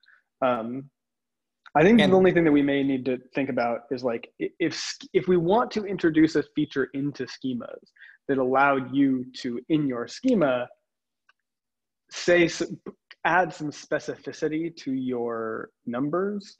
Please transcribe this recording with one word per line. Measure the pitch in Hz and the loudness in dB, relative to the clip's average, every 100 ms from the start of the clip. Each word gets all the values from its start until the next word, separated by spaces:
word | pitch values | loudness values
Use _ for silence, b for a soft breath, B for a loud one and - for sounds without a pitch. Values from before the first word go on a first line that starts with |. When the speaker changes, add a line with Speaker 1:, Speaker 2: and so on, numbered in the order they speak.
| b b _ _ 131 | b b _ _ 0
Speaker 1:
Um, | 117 113 131 139 _ _ _ _ _ _ _ - 147 | 0 -4 -10 -12 _ _ _ _ _ _ _ -2 4
I | |
think | 175 233 | 6 6
Speaker 2:
And | 190 | 6
Speaker 1:
the | 185 | 6
only | 185 | 6
thing | 170 165 | 4 4
that | 147 | 4
we | 143 | 4
may | 139 139 | 0 0
need | 135 123 | -2 -2
to | 127 - 147 | -4 -4 -6
think | 131 | -4
about | 123 120 117 - | -2 -2 -4 -6
is, | 127 | -4
like, | 127 117 - - | -4 -4 -10 -10
i-, | - - | -10 -4
if | 165 - | -4 -4
sch-, | - - - | -10 -12 -4
if | 185 - | -2 2
we | 180 | 2
want | 165 214 233 | 4 2 0
to | 214 202 | -4 -6
introduce | 190 170 156 156 151 | -2 2 4 4 2
a | 143 - | -2 -4
feature | 147 139 120 | -4 -2 -4
into | 139 143 - 123 | -4 -6 -6 -10
schemas | - 131 120 - - - _ B B - | -8 -8 -8 -10 -16 -20 _ B B -4
that | 135 | -2
allowed | 127 135 139 135 123 135 | 2 4 4 2 -2 2
you | 139 131 127 - | 2 2 -4 -10
to, | 127 123 - | -8 -8 -2
in | 156 139 | -2 0
your | 120 117 | -4 -8
schema, | - 262 226 143 123 123 _ _ _ _ _ _ _ _ _ _ _ _ _ _ | -4 0 2 2 0 -4 _ _ _ _ _ _ _ _ _ _ _ _ _ _
say | - - 175 165 | -6 2 4 4
s-, | - 170 - - - _ - 170 | 0 -6 -8 -14 -18 _ -4 2
add | 170 170 | 2 2
some | - 151 | -4 -10
specificity | - - 147 - 131 143 - 156 156 165 160 | -10 -6 -6 -6 -10 -12 -6 -4 -4 -6 -8
to | 143 | -6
your | 131 127 123 120 113 113 113 - _ - | -6 -4 -4 -4 -6 -6 -8 -12 _ -8
numbers, | 120 147 170 196 208 - | -4 -2 -2 -2 -6 -10